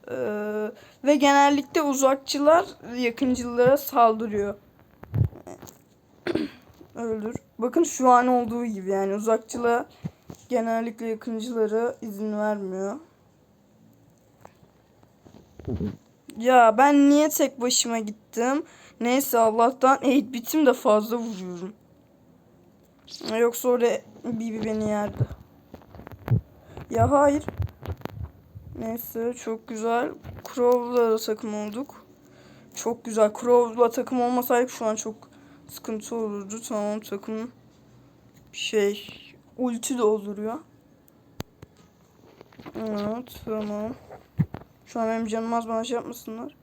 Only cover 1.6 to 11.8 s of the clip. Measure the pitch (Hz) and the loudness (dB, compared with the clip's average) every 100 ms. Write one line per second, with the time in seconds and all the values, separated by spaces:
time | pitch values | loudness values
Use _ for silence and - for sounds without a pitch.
1.6 | 277 349 294 269 262 269 - 285 285 330 | 0 -2 0 2 2 2 -2 2 6 4
2.6 | 370 - - 247 247 240 262 247 240 240 | 2 -10 -12 -2 -2 0 0 0 -2 4
3.6 | 247 277 - 262 233 220 226 208 202 196 | 4 4 2 4 4 4 -2 -4 -4 -6
4.6 | _ _ _ _ - - - - - - | _ _ _ _ -8 -2 -2 -2 -20 -20
5.6 | - - _ _ _ _ - 330 302 - | -20 -20 _ _ _ _ -6 -6 -6 -12
6.6 | _ - - - 233 220 214 - _ - | _ -20 -20 -12 -8 -6 -8 -10 _ -6
7.6 | 240 330 330 - 254 247 247 247 240 240 | -2 0 0 2 6 6 6 2 0 -4
8.6 | 240 202 185 196 196 202 220 226 226 240 | -6 -6 -2 -2 0 -2 0 0 -2 -2
9.6 | 233 233 - - - _ _ - _ 240 | 0 0 -2 -12 -14 _ _ -20 _ -2
10.6 | 226 226 226 226 226 220 240 220 233 233 | -2 -2 -4 -8 -8 -6 -6 -8 -6 -2
11.6 | 214 214 | -2 0